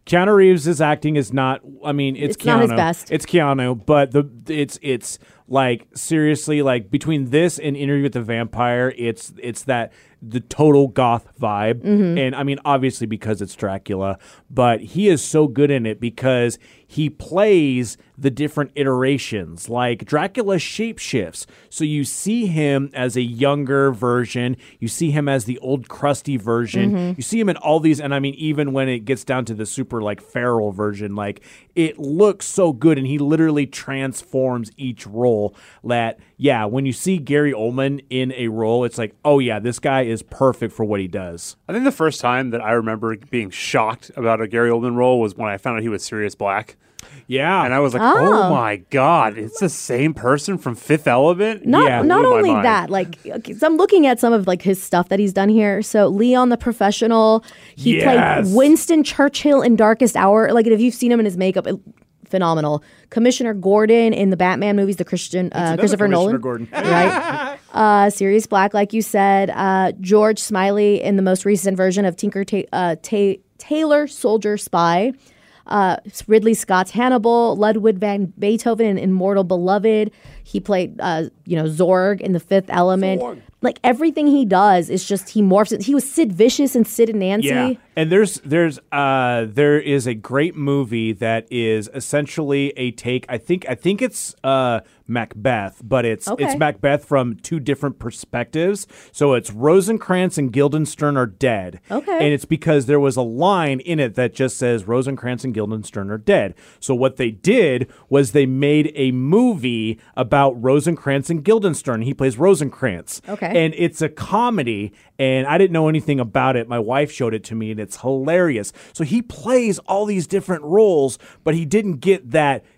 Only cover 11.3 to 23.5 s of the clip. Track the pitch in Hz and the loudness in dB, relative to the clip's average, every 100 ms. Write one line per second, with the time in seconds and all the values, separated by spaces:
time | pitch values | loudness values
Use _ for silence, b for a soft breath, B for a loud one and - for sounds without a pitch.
11.3 | - 113 101 107 123 190 208 180 170 131 | -8 -4 -2 -2 -2 0 2 2 0 -2
12.3 | 131 139 139 143 139 131 - 113 107 110 | -2 -4 -4 0 0 0 -2 -6 -6 -6
13.3 | 101 98 - 101 95 - 95 95 95 b | -6 -6 -6 -6 -6 -6 -4 -4 -6 b
14.3 | b - 123 123 113 107 170 202 156 - | b -6 0 2 2 -2 0 2 2 2
15.3 | 156 151 117 143 139 113 107 120 - 131 | 2 2 2 2 2 -2 -6 -8 -4 0
16.3 | 123 120 - b b _ - 151 - - | 0 0 -4 b b _ -6 -4 -6 -6
17.3 | 175 214 185 143 127 117 - b - 135 | 0 4 4 2 -2 -4 -10 b -4 -4
18.3 | 117 147 147 143 147 135 127 131 139 - | -2 -4 -4 -6 -4 -2 0 0 -2 -4
19.3 | 107 82 85 - 120 123 120 104 147 190 | -8 -10 -14 -8 -4 -4 -6 -4 -2 -2
20.3 | 254 196 185 - - 226 - - 127 85 | -4 -2 -2 -4 -6 -8 -8 -6 -4 -6
21.3 | - - b b - 156 151 131 - 190 | -10 -20 b b -6 -4 -2 -4 -6 -4
22.3 | 233 208 156 147 139 139 139 127 123 120 | -2 -2 0 0 0 -2 -6 -4 -2 -4
23.3 | 117 139 | -2 0